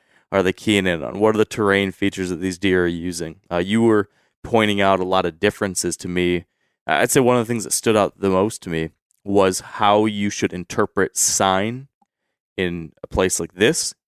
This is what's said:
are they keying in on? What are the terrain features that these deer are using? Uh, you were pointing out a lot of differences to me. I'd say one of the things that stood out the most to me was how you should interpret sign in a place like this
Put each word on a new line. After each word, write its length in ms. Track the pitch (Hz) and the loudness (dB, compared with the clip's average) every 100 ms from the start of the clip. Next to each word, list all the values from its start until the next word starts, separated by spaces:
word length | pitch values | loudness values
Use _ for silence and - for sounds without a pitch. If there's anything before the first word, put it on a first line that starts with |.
| _ _ - | _ _ -4
are 100 | 98 | 0
they 100 | 92 | 0
keying 340 | 92 - 104 92 | -2 0 0 0
in 160 | 85 | -2
on? 160 | 64 95 | -4 0
What 160 | 107 | 2
are 40 | 107 | 2
the 60 | |
terrain 460 | 107 - 101 98 98 | 0 0 2 2 0
features 380 | - 98 95 92 | -2 -4 -2 -6
that 60 | 85 | -4
these 220 | 95 87 | -6 -2
deer 260 | 98 92 | 2 2
are 40 | 87 | 2
using? 520 | 87 87 85 80 80 - | -2 -6 -8 -10 -12 -6
Uh, 80 | 87 | -4
you 240 | 92 113 | 0 2
were 260 | 117 107 98 _ _ _ | 4 4 0 _ _ _
pointing 360 | - 117 107 101 | -2 0 2 2
out 200 | 98 95 | 2 2
a 40 | |
lot 220 | 92 92 90 | 0 0 -2
of 140 | 80 | 0
differences 560 | 104 - 101 90 87 82 | -2 -2 -6 -4 -6 -6
to 100 | 90 | -6
me. 360 | 90 90 87 85 _ _ _ - | -2 0 -2 -4 _ _ _ -2
I'd 240 | 73 120 | 0 2
say 100 | 143 | 2
one 160 | 123 123 | 4 2
of 100 | 113 | 0
the 40 | |
things 120 | 120 | -4
that 80 | 82 | -4
stood 240 | - - 107 | -4 0 2
out 240 | 95 - | 2 0
the 100 | 98 | 0
most 320 | 92 104 - | 2 0 -4
to 80 | - | -6
me 200 | 80 80 _ _ _ | -4 -6 _ _ _
was 360 | 101 98 95 92 | -2 2 2 2
how 460 | - - 107 104 110 | -8 0 4 4 2
you 240 | 104 101 | 0 -4
should 220 | - 98 | -2 -4
interpret 600 | 92 87 - 104 - 95 - | -4 -8 -2 -2 0 -2 -2
sign 680 | - - 98 95 107 127 139 _ _ _ _ _ _ - | -2 0 0 0 -2 -6 -14 _ _ _ _ _ _ -6
in 360 | 90 87 80 _ | -4 -4 -12 _
a 40 | - | -8
place 340 | - 92 - | 0 0 0
like 140 | 85 | -6
this 400 | 90 110 165 - - | 0 2 2 -4 -10